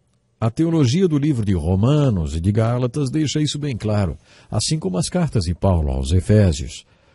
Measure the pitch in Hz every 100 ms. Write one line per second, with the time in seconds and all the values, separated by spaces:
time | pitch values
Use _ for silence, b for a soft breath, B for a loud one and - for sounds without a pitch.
0 | _ _ _ - 113 117 165 160 127 156
1 | 190 147 147 123 104 90 78 95 117 151
2 | 139 98 76 78 90 107 113 123 127 147
3 | 135 156 147 151 151 147 147 110 107 104
4 | 95 - B B B 107 - 156 185 180
5 | 147 180 156 120 85 85 98 87 71 65
6 | 67 90 - 107 98 71 64 - - b
7 | b